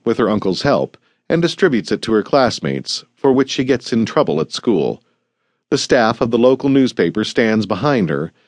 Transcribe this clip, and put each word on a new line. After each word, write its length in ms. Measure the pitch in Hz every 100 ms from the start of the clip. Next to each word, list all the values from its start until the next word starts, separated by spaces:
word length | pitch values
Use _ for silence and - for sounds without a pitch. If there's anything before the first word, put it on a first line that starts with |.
| 117
with 120 | 113
her 120 | 107
uncle's 320 | 104 95 87
help, 360 | 143 95 - - _ _ -
and 120 | 165
distributes 500 | 165 - 180 117 -
it 100 | 104
to 100 | -
her 100 | 107
classmates, 800 | - 143 123 - 71 67 - - - _
for 180 | 139
which 180 | 131 135
she 140 | - 135
gets 260 | 123 -
in 140 | 113 107
trouble 340 | 156 107 76
at 140 | 78
school. 500 | - 123 90 60 60 _ _ _ _ _ _ _
The 80 | 139
staff 440 | - 135 110 120
of 100 | 123
the 60 | 117
local 300 | 127 131 139
newspaper 560 | 135 127 - 85 104 107
stands 400 | - 113 110 98
behind 440 | 101 147 131 85
her, 220 | 69 82 -